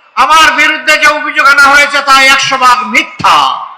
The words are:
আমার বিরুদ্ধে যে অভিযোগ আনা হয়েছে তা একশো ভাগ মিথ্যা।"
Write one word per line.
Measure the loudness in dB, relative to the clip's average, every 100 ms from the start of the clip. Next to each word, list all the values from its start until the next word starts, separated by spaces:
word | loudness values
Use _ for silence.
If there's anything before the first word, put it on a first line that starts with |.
| _
আমার | -2 2 2 2
বিরুদ্ধে | 0 -2 -2 -2 0
যে | 0
অভিযোগ | -2 -4 -2 0
আনা | 2
হয়েছে | 4 2 0 -2
তা | 0 2
একশো | 2 0 -2 0
ভাগ | 0 0 -2
মিথ্যা।" | -4 -4 -4 0 2 0 -4 -10